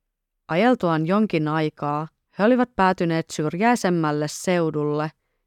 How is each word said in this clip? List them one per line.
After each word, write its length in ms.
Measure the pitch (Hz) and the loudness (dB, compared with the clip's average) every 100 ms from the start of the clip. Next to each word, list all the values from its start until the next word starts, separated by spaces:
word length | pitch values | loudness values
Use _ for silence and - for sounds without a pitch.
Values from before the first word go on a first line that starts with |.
| _ _ _ _ - | _ _ _ _ -6
Ajeltuaan 580 | 160 240 240 175 156 160 | 0 2 2 2 0 2
jonkin 420 | 202 214 165 151 | 2 2 0 0
aikaa 600 | 160 156 - 147 147 156 _ _ - | -2 -2 -4 -6 -6 -8 _ _ 0
he 60 | |
olivat 320 | 208 247 247 - | 2 2 0 0
päätyneet 500 | 185 185 170 165 - | 0 2 0 -2 -4
syrjäisemmälle 920 | - 151 175 226 240 185 175 156 151 151 | -4 -4 0 0 2 0 0 0 -2 -4
seudulle, 800 | - - 180 160 156 147 147 156 - _ _ | -4 -2 0 0 -2 -2 -2 -4 -8 _ _